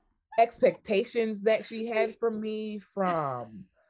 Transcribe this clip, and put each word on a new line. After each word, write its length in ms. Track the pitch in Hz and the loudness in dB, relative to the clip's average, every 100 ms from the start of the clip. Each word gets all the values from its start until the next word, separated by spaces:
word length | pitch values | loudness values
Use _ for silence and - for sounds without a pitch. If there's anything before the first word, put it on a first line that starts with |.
| _ _ _ - | _ _ _ 2
expectations 1040 | 233 - 226 165 - 202 233 240 226 208 | 4 6 2 2 -2 0 0 0 -2 0
that 220 | 202 214 208 | 2 2 0
she 200 | 226 226 | -8 -4
had 280 | 220 220 - | 0 0 0
for 100 | 233 | -2
me, 500 | 214 214 214 214 208 | -2 -4 -4 -6 -8
from 840 | - - 185 165 143 123 113 110 - _ | -8 -2 2 2 0 -4 -8 -14 -20 _